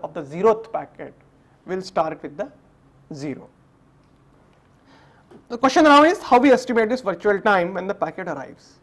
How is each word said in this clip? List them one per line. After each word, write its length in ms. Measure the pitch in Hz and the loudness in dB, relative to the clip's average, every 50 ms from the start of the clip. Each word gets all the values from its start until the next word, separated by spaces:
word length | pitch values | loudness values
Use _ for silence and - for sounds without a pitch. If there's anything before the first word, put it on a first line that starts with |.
| - | -12
of 80 | 156 156 | -12 -12
the 80 | 180 | -12
zeroth 500 | 151 135 147 170 196 226 214 220 - - | -14 -12 -10 0 2 2 2 2 -4 -10
packet, 420 | - 156 143 - _ - 156 139 - _ _ _ _ _ _ _ _ _ _ | -10 -10 -10 -10 _ -20 -20 -20 -20 _ _ _ _ _ _ _ _ _ _
will 160 | - 180 190 | -10 -10 -10
start 400 | 185 185 - 190 160 160 160 156 | -10 -8 -4 -4 -4 -4 -6 -10
with 160 | - 147 147 151 | -14 -16 -12 -12
the 140 | 208 285 - _ _ _ _ _ _ _ _ _ _ _ 160 | -12 -12 -12 _ _ _ _ _ _ _ _ _ _ _ -16
zero. 360 | 135 139 151 127 - - - _ _ _ _ _ _ _ _ _ _ _ _ _ _ _ _ _ _ _ _ _ _ _ _ _ _ _ _ _ _ _ _ _ _ _ _ - - _ _ | -12 -10 -12 -12 -12 -14 -20 _ _ _ _ _ _ _ _ _ _ _ _ _ _ _ _ _ _ _ _ _ _ _ _ _ _ _ _ _ _ _ _ _ _ _ _ -20 -20 _ _
The 80 | 240 233 | -8 -2
question 280 | - 262 - 311 311 | -2 0 4 4 6
now 180 | 302 285 285 302 | 6 8 8 6
is 180 | 320 349 - | 6 2 -2
how 180 | - - 262 247 | 0 2 4 4
we 120 | 240 285 | 6 6
estimate 380 | 254 - - - 240 233 220 214 | 4 4 2 -2 0 0 0 0
this 120 | 247 254 | -2 -4
virtual 400 | - 202 175 170 - 208 202 190 | -4 -6 -8 -2 -2 -2 -2 0
time 320 | - 220 202 190 175 175 196 | 0 0 0 0 0 -2 -6
when 140 | 185 185 190 | -8 -8 -8
the 80 | 202 | -6
packet 320 | 190 160 156 160 - 185 185 | -6 -6 -8 -6 -10 -10 -10
arrives. 480 | 151 143 - 156 139 _ _ _ _ _ | -10 -10 -12 -16 -20 _ _ _ _ _